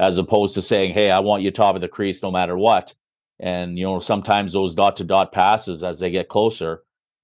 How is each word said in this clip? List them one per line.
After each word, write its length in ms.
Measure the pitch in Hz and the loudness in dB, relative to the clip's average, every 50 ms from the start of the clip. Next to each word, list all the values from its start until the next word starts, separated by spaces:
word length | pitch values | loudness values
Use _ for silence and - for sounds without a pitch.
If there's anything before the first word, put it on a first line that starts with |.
as 180 | 92 95 87 90 | 0 2 2 2
opposed 360 | 90 - 110 104 104 101 - | 0 2 2 2 2 2 -2
to 80 | 101 90 | -4 -2
saying, 300 | - 117 101 95 92 87 | 0 0 0 0 0 0
"Hey, 180 | 104 104 98 | 2 2 4
I 100 | 92 95 | 4 2
want 220 | 98 104 104 98 95 | 2 2 0 0 0
you 80 | 98 | -2
top 260 | 95 - 107 98 92 | 0 2 2 2 2
of 40 | 92 | 0
the 80 | 90 87 | -4 -8
crease 340 | - - 101 98 - - - | -6 -4 -4 -4 -4 -6 -6
no 80 | 95 | -4
matter 280 | 92 92 90 85 90 92 | -2 -2 -2 -2 -2 0
what." 360 | 101 117 110 92 - - - _ _ _ _ _ _ _ _ - | 2 2 2 2 0 -4 -14 _ _ _ _ _ _ _ _ -12
And, 380 | 92 90 90 90 90 87 87 87 | -8 -6 -6 -4 -6 -6 -6 -6
you 60 | 92 | -4
know, 160 | 95 95 90 | -4 -4 -4
sometimes 520 | - - 107 101 95 - 101 101 101 92 82 | -2 -2 -4 -2 0 0 0 0 0 -2 -2
those 220 | 98 95 90 82 | -2 -2 -2 0
dot-to-dot 560 | 95 98 101 - - 92 85 95 98 92 - - | 2 2 2 2 0 -4 0 2 2 2 2 0
passes 520 | 98 95 101 107 110 - 98 87 78 87 | 0 2 2 2 0 0 -6 -10 -8 -6
as 160 | 90 85 78 | -8 -6 -4
they 100 | 92 90 | -4 -4
get 180 | 85 92 85 - | -2 -2 -4 -2
closer, 540 | - 107 107 113 110 - 82 82 82 82 _ _ _ _ _ _ _ _ | 0 0 2 0 0 -2 -6 -6 -8 -8 _ _ _ _ _ _ _ _